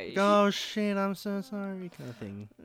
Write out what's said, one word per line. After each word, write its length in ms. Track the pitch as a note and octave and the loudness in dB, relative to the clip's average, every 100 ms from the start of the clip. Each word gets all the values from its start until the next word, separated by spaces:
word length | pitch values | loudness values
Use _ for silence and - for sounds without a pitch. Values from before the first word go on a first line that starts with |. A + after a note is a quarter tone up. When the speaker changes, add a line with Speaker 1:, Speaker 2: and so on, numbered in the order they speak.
| F2+ | -2
Speaker 1:
she 80 | F#3 | 2
Speaker 2:
"Oh, 320 | G3+ G#3 G3+ | 6 8 6
shit, 460 | - - G#3+ G#3 G3 | 2 -4 -2 0 0
I'm 180 | G3 | -2
so 260 | F#3+ G#3 G3+ | -2 -4 -6
sorry," 480 | F#3+ G#3 G3 F#3+ F3+ - | -6 -8 -8 -8 -10 -12
kind 140 | B2+ | -12
of 60 | A#2+ | -10
thing. 320 | G#2 G2+ G#2+ _ | -10 -10 -14 _